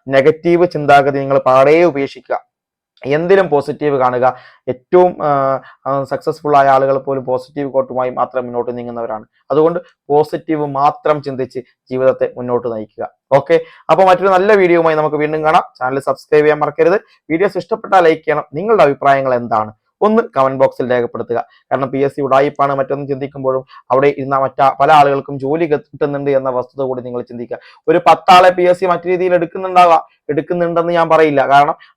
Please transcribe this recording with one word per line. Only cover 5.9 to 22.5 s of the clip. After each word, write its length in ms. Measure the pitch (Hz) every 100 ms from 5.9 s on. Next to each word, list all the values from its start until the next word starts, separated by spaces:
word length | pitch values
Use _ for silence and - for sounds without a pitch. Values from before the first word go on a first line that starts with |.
| 139
സക്സസ്ഫുൾ 520 | 135 135 - 147 147 143
ആയ 100 | 139
ആളുകൾ 320 | 135 135 135
പോലും 260 | 135 135
പോസിറ്റീവ് 460 | 127 127 - 147 139
കോട്ടുമായി 400 | 131 131 127 127
മാത്രം 340 | 123 123 127
മുന്നോട്ട് 340 | 123 120 120 120
നീങ്ങുന്നവരാണ്. 460 | 120 120 117 110 113 _ _
അതുകൊണ്ട് 280 | 139 160 175 - _ -
പോസിറ്റീവ് 580 | 147 151 170 - 156 147
മാത്രം 560 | 139 147 151 156 151
ചിന്തിച്ച് 380 | 139 127 127 131 - _ _
ജീവിതത്തെ 420 | 127 131 127 127 -
മുന്നോട്ട് 360 | 123 120 120
നയിക്കുക. 360 | 113 107 - 104 _ _
ഓക്കെ, 280 | 139 139 165 165 - -
അപ്പൊ 140 | 160
മറ്റൊരു 240 | 190 180 196
നല്ല 240 | 185 202
വീഡിയോയുമായി 420 | 208 180 170 165 156
നമുക്ക് 200 | 151 147
വീണ്ടും 280 | 151 156
കാണാം. 180 | 156 170 - _
ചാനൽ 220 | 127 139
സബ്സ്ക്രൈബ് 440 | 139 - _ 151
ചെയ്യാൻ 140 | 151 151
മറക്കരുത്. 420 | 147 147 160 202 - _ -
വീഡിയോസ് 280 | 160 196 180
ഇഷ്ടപ്പെട്ടാൽ 460 | 175 220 214 196
ലൈക്ക് 180 | 165 160
ചെയ്യണം. 220 | 156 147 -
നിങ്ങളുടെ 280 | 143 208 214
അഭിപ്രായങ്ങൾ 520 | 147 135 139 139 135
എന്താണ് 380 | 123 120 110 107 - _ _
ഒന്ന് 220 | 208 220 226 135
കമന്റ് 240 | 135 135
ബോക്സിൽ 300 | 135 - 123
രേഖപ്പെടുത്തുക. 540 | 123 117 120 113 117 - _ _
കാരണം 180 | 131 135
പി 80 | 135
എസ് 160 | 139
സി 60 | 143
ഉടായിപ്പാണ് 540 | 135 135 143